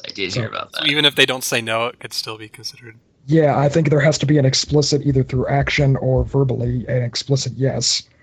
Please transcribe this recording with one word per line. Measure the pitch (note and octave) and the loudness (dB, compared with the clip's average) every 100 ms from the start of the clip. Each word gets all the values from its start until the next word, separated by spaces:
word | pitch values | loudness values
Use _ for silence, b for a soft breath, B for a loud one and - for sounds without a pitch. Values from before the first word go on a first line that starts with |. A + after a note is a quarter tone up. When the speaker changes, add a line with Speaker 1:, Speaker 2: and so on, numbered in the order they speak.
| - | -12
Speaker 1:
I | |
did | - F#2+ | -8 -4
Speaker 2:
So | G2+ | -4
Speaker 1:
hear | A2 | -4
about | - - | -6 -8
Speaker 3:
So | - | -4
Speaker 1:
that. | D3+ | -2
Speaker 3:
even | D3 D3 | 0 0
if | C#3 | 0
they | C3 | 0
don't | C3 | -2
say | - B2 | -4 -4
no, | A2+ A2+ A#2 | -2 -2 -4
it | - | -8
could | A#2+ | -12
still | - - A2 | -10 -8 -10
be | G#2+ | -14
considered. | - A2 - A#2 A2+ _ _ C3 | -16 -16 -16 -20 -20 _ _ 0
Speaker 2:
Yeah, | D#3+ D3+ C3+ | 4 4 4
I | C#3+ | 2
think | E3 D#3+ | 2 2
there | D3+ | 4
has | C#3+ - | 4 2
to | C#3 | 2
be | D3 | 4
an | C3 | 4
explicit, | C3 - D3 C#3+ C#3+ C#3+ | 2 2 2 2 0 2
either | C3+ | 0
through | B2+ B2+ - | 0 -2 0
action | C#3 C3+ - C#3 C3+ | 0 0 2 2 2
or | C3 B2+ | 2 2
verbally, | A#2 C#3 C3+ A#2 A#2+ B2 G#2+ | 2 2 0 0 -2 -4 -2
an | B2 | -2
explicit | A#2+ - - C3+ C3 A2 | -2 -4 -2 -2 -2 -2
yes. | C3 - A#2+ - - b | -2 0 -2 -2 -6 b